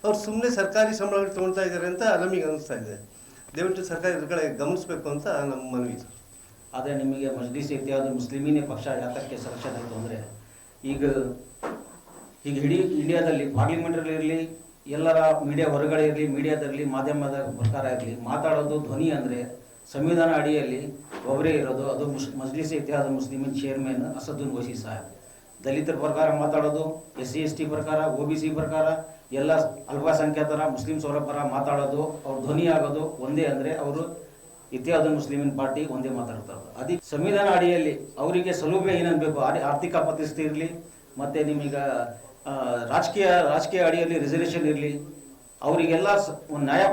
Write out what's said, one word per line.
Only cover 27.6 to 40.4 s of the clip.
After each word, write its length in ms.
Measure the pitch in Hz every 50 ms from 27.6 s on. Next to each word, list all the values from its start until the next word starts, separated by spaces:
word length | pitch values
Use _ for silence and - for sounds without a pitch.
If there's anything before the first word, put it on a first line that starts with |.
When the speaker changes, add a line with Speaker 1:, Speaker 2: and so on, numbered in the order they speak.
| 151
Speaker 2:
ಪ್ರಕಾರ, 340 | 151 151 139 - 156 151 151
ಒ 260 | 160 156 - 143 147
ಬಿ 120 | 151 156
ಸಿ 140 | 151 156 156
ಪ್ರಕಾರ, 540 | 151 156 139 - 156 156 160 160 160 - - - - - - - 127
ಎಲ್ಲ 180 | 139 147 156 160 156 156 156 - - - -
ಅಲ್ಪಸಂಖ್ಯಾತರ 800 | 143 139 151 160 156 151 151 151 151 156 147 147 151 147 156 143
ಮುಸ್ಲಿಮ್ಸ್ 380 | 131 - - 156 156 151 147
ಅವರ 120 | 143 143 147
ಪರ 240 | 143 143 139 147
ಮಾತಾಡೋದು, 800 | 143 139 135 143 143 147 143 143 143 135 143 151 156 151 - - -
ಅವ್ರ 180 | 139 135 131 123
ಧ್ವನಿ 220 | 151 147 160 170
ಆಗೋದು 340 | 165 156 156 147 143 147 156
ಒಂದೇ 440 | 156 - - - 127 135 151 160 156
ಅಂದರೆ 320 | 139 135 135 - 156 156
ಅವರು 540 | - 143 143 139 165 165 - - - - - - - - - - - - -
ಇತಿಹಾದ 340 | 131 127 131 165 170 156 160
ಮುಸ್ಲಿಮೀನ್ 520 | 156 151 147 143 139 143 143 143 139 131 135
ಪಾರ್ಟಿ 280 | 135 135 135 151 151
ಒಂದೇ 220 | 135 131 131 127 131
ಮಾತಾಡ್ತಾ 440 | 120 123 117 110 110 107 - 101
ಇರೋದು. 320 | 98 - - - - 117 131
ಅದಕ್ಕೆ 260 | 156 175 170 - -
ಸಂವಿಧಾನ 380 | 151 147 165 202 202 202 202 196
ಅಡಿಯಲ್ಲಿ 680 | 180 180 180 175 175 165 156 151 - - - - - -
ಅವರಿಗೆ 340 | 143 170 180 180 180 185
ಸೌಲಭ್ಯ 400 | 165 - 156 156 185 190 180 190
ಏನೇನು 260 | 175 170 170 170 160 147
ಬೇಕು, 220 | 156 151 143 139
ಆರ್-, 200 | 127 127 - 127
ಆರ್ಥಿಕ 360 | 135 147 143 147 175 170 170
ಪರಿಸ್ಥಿತಿ 460 | 160 156 165 156 156 151 - - 156